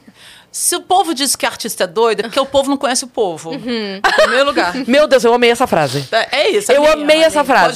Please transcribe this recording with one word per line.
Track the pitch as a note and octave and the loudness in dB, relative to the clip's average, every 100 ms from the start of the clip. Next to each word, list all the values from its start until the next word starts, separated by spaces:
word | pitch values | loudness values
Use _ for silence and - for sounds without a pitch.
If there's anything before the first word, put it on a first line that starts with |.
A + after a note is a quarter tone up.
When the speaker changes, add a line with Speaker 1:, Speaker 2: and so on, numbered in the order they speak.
| - - - - _ | -16 -20 -20 -20 _
Speaker 1:
Se | - - F4 | -6 -4 -4
o | |
povo | F4 F#4 E4 | 0 0 0
diz | C4 C#4 - | -2 -4 -2
que | B3 | -4
artista | - A3 - | -4 -8 -4
é | F#3 | -4
doido, | E3 A3+ G3+ | 0 0 0
é | |
porque | A3 C#4+ | -2 -2
o | C4 | 0
povo | C#4 C4+ | 0 0
não | C#4 | -2
conhece | B3+ B3+ | -2 -4
o | B3+ | -6
povo. | - G3+ D#3 D#3+ | -4 -4 -4 -10
Speaker 2:
Uhum. | E3 A3+ A#3 G#3 G3 | -10 -6 -6 -6 -4
Speaker 1:
Em | |
primeiro | F#4 - D#5 B3 | 0 2 2 2
lugar. | C#4+ B3+ F3+ B3+ | 0 0 -2 -4
Speaker 3:
<laughs> | C4 | 0
Meu | C#4 D4+ | 2 4
Deus, | B3+ | 4
eu | A#3 | 4
amei | A#3+ A#3+ | 2 2
essa | A#3 B3 | 0 0
frase. | E3+ C#3+ C#3 C3 | 0 0 -2 -4
Speaker 1:
É, | A3+ - C4 | -4 -2 0
é | F#4 | 0
isso, | C#4 - | 0 2
é | C4+ | 2
Speaker 3:
Eu | |
Speaker 1:
minha, | D4+ | 4
Speaker 3:
amei | D#4 D4 D#4 | 2 2 2
Speaker 1:
é | |
Speaker 3:
essa | D#4+ D4+ | 2 2
Speaker 1:
minha. | |
Speaker 3:
frase. | C4+ A#3 F3 | 2 2 2